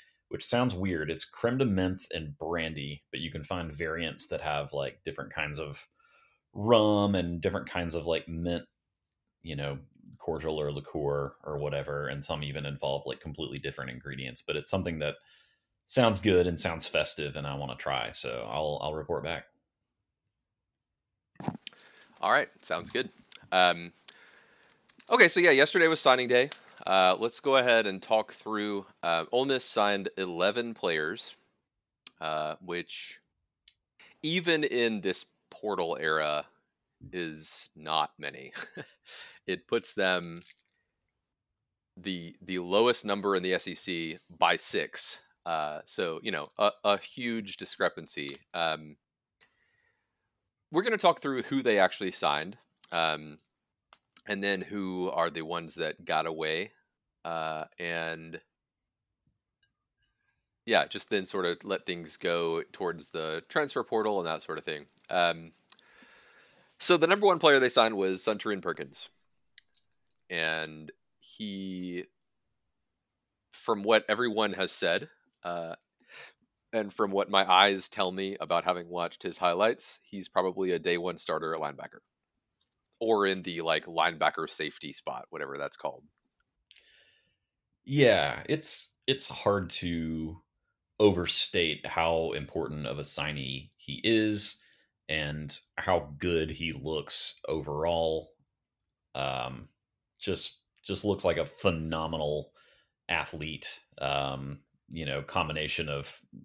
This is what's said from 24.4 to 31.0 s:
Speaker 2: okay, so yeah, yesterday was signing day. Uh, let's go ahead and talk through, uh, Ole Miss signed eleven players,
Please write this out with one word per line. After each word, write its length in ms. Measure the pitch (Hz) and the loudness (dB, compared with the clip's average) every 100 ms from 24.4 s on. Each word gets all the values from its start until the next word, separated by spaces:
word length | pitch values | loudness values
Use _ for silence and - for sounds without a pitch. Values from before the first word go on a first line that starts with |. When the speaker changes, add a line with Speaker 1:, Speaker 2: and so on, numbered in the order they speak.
| _ _ _ _ _ _ - | _ _ _ _ _ _ 2
Speaker 2:
okay, 180 | 240 175 | 8 8
so 100 | 180 | 8
yeah, 120 | 175 | 8
yesterday 360 | 135 151 185 160 | 8 8 8 6
was 140 | 160 | 6
signing 260 | 143 127 123 | 6 6 6
day. 220 | 123 143 - - - - | 4 4 -2 -18 -10 2
Uh, 300 | 95 92 92 | 6 8 6
let's 220 | 113 - | 0 -2
go 180 | 143 135 | 4 4
ahead 280 | 123 113 107 | 6 4 4
and 140 | 95 | -2
talk 320 | - 110 107 | 2 2 0
through, 540 | - 110 107 104 101 95 - | -8 -6 -2 -2 -4 -6 -6
uh, 240 | 85 82 80 | 0 0 2
Ole 140 | 123 | 0
Miss 180 | 139 131 | 2 0
signed 460 | - - 101 101 95 - | 0 2 2 2 -2 -4
eleven 560 | 92 85 95 110 117 | -4 2 2 2 -4
players, 640 | 110 92 80 | -2 0 0